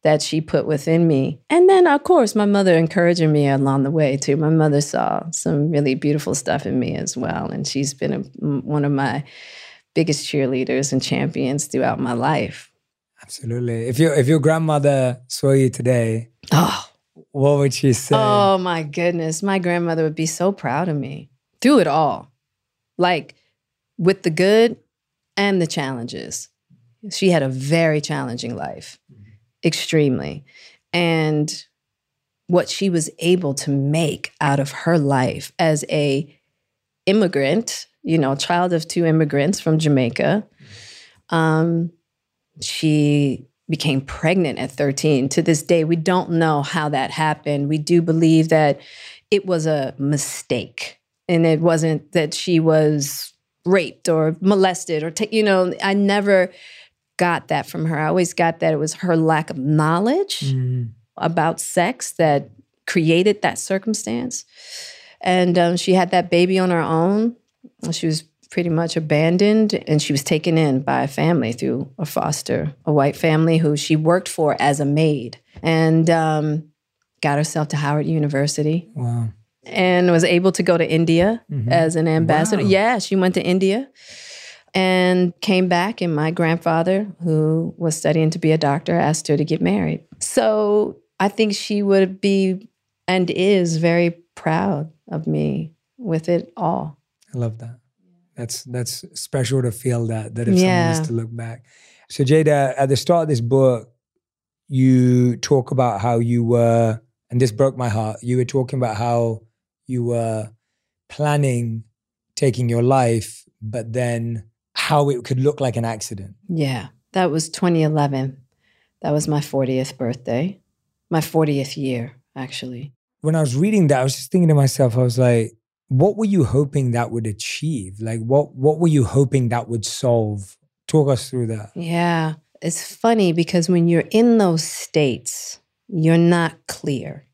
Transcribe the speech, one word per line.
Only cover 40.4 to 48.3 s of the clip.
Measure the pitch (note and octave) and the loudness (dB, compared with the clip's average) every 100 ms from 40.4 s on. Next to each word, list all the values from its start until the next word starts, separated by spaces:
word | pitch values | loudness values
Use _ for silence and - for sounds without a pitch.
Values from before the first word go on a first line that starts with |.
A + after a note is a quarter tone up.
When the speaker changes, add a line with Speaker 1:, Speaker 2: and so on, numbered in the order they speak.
| G#3 _ - - - - - _ _ | -2 _ -20 -20 -20 -20 -20 _ _
Speaker 1:
um, | E3 D#3+ D#3 E3 E3+ E3+ _ _ _ _ _ _ - | 0 2 2 0 0 -4 _ _ _ _ _ _ -14
she | - - D#3 D3+ D3 D3 C#3+ B2 - _ - | -10 -4 0 2 2 2 0 -2 -10 _ -8
became | E3+ D3 C3+ | -4 -2 -2
pregnant | C3+ - D#3+ F#3 D#3+ - | -4 -4 0 2 0 -4
at | B2+ | -8
thirteen. | - C#3+ C#3 D#3 C#3 C3+ | -2 -2 0 2 2 2
To | - | 0
this | E3 D#3 | 2 0
day, | - E3+ | 2 0
we | D#3 E3+ | 2 0
don't | D#3+ F3+ - | 0 0 0
know | E3+ E3 D3 | 0 2 0
how | C#3+ E3+ D3+ | -2 -4 -2
that | C#3+ B2+ | -2 -4
happened. | - D#3 D3+ - C#3+ C#3+ | -2 -2 -2 -4 -2 -2
We | D#3 | -4
do | D3+ F3 | 2 2
believe | E3+ D#3+ E3 | 2 2 4